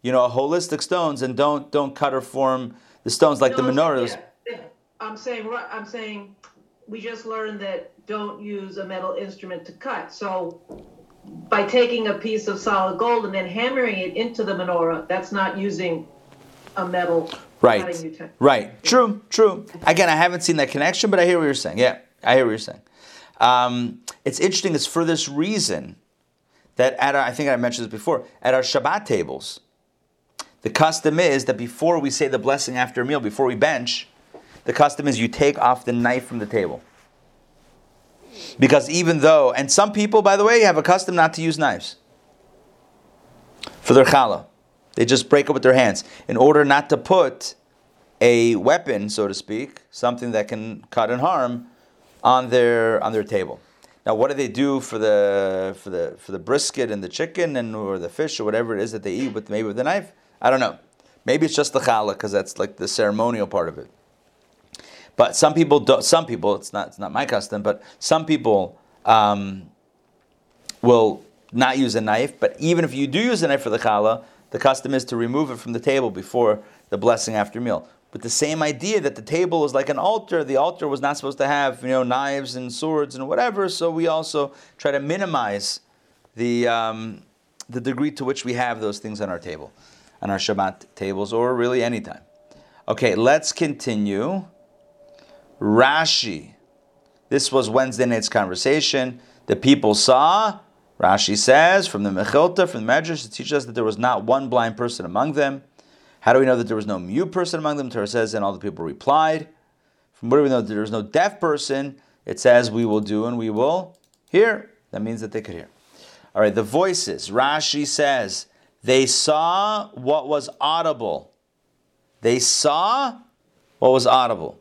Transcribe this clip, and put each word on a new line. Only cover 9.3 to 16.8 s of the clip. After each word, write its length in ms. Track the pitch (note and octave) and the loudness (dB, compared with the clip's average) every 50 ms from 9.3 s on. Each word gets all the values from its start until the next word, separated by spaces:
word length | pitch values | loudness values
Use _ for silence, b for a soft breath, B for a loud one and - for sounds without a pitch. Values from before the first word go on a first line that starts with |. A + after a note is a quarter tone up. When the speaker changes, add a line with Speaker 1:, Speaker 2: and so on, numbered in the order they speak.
| F#3+ - - F#3 F3+ E3+ - | -14 -16 -14 -12 -12 -12 -14
Speaker 2:
to 80 | - | -18
cut. 400 | E3+ _ - C4+ C4+ - - - | -20 _ -10 -10 -10 -10 -12 -14
So 480 | - - G#3 G3 F#3 F#3 F3 E3+ E3+ - _ _ - - - - - - _ _ _ _ _ - - - - - | -14 -10 -8 -6 -6 -6 -8 -8 -12 -16 _ _ -20 -20 -20 -20 -20 -20 _ _ _ _ _ -20 -20 -20 -6 -4
by 160 | A3 G3+ G3+ | -2 -2 -2
taking 440 | G3 B3 B3 A#3+ A#3+ A#3+ A3+ A3 G#3+ | 2 2 2 2 2 0 -2 -2 -2
a 60 | G3 | -4
piece 340 | - - A3+ G#3+ G#3 - G#3 | -4 -4 -4 -4 -4 -4 -6
of 100 | G3 G3 | -8 -4
solid 400 | - A3 G3+ F#3+ F#3 F#3+ E3+ E3+ | -2 -2 0 0 0 -2 -2 -2
gold 260 | A3+ A#3 A#3 A3+ G#3 | 0 0 0 0 0
and 100 | F#3+ F#3+ | -2 -4
then 120 | F#3+ F3+ | -4 -6
hammering 520 | F3 F3+ A3 A#3 B3+ C#4 C4 B3 A3+ G3+ F#3 | -4 -4 -4 -4 -2 0 0 -2 -2 -2 -4
it 160 | F#3 E3+ D3+ | -6 -6 -4
into 300 | G#3 A#3 A#3+ - - G#3+ | -4 -4 -4 -4 -4 -4
the 80 | F#3+ | -4
menorah, 560 | G3 F3+ F3+ F3+ F3 E3+ E3 E3 E3 D#3 - - | -4 -4 -2 -2 0 0 0 0 -2 -4 -4 -4
that's 240 | F3+ F#3+ F3+ - | -4 -4 -4 -6
not 240 | G3+ G3+ F#3+ F3+ - | -4 -2 -2 -2 -2
using 500 | F#3+ G3 G3+ E3+ E3 F#3 F3 E3 D#3 - - - - _ _ - - - - - - - - - | -4 -6 -6 -4 -4 -4 -4 -4 -6 -8 -14 -20 -20 _ _ -20 -20 -20 -20 -20 -20 -20 -12 -8
a 100 | G3 | -8